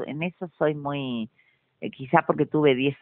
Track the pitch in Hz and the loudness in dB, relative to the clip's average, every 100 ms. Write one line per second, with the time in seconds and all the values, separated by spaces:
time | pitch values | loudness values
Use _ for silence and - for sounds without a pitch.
0 | - 143 175 - 180 - 156 147 143 143 | -4 -6 -6 -8 -12 -2 -2 -2 -4 -6
1 | 135 120 113 _ _ _ _ _ 107 - | -4 -6 -8 _ _ _ _ _ -12 -10
2 | 131 170 - - 147 156 147 127 135 135 | 2 2 4 0 0 4 4 4 2 2